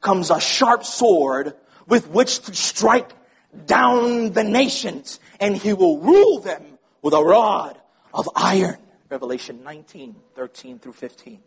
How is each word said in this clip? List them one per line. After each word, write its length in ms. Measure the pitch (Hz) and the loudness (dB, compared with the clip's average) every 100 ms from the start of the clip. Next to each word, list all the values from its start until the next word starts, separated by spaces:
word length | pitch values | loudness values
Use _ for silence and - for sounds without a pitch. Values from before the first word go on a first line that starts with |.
comes 300 | - 190 165 | -2 -2 0
a 80 | 160 | -2
sharp 460 | - - 233 240 | 0 0 2 2
sword 680 | - - 240 180 135 131 143 - _ _ _ | -2 -2 2 2 2 -2 -6 -10 _ _ _
with 200 | 233 156 | 0 0
which 280 | 175 254 - | 0 0 0
to 120 | - | -8
strike 560 | 180 - - 220 240 247 - _ _ _ - 151 | -6 -6 -2 0 0 -2 -18 _ _ _ -20 -2
down 680 | 247 254 247 240 240 226 | 2 2 2 0 -2 -2
the 100 | 190 | -2
nations, 760 | 214 220 269 - 214 139 - - _ _ | 0 0 0 -2 -8 -10 -16 -18 _ _
and 160 | 202 190 | -4 -2
he 160 | 202 | -2
will 260 | 202 180 151 | 2 2 2
rule 400 | 180 381 175 254 | 4 6 6 2
them 400 | 196 160 - - _ _ | -4 -10 -12 -20 _ _
with 100 | 147 | 0
a 120 | 151 | 2
rod 520 | 156 208 220 185 - - _ _ _ | 4 4 4 -2 -6 -14 _ _ _
of 140 | - - - | -8 -6 -2
iron. 420 | 185 190 180 - _ _ _ | 0 0 -2 -6 _ _ _
Revelation 540 | 135 127 127 - 120 | -10 -8 -10 -10 -18
nineteen, 500 | 131 151 151 147 131 107 _ - | -18 -20 -20 -20 -20 -20 _ -16
thirteen 420 | 127 - 131 123 | -16 -16 -20 -20
through 140 | 127 | -20
fifteen. 480 | 117 127 _ - 107 | -18 -18 _ -20 -20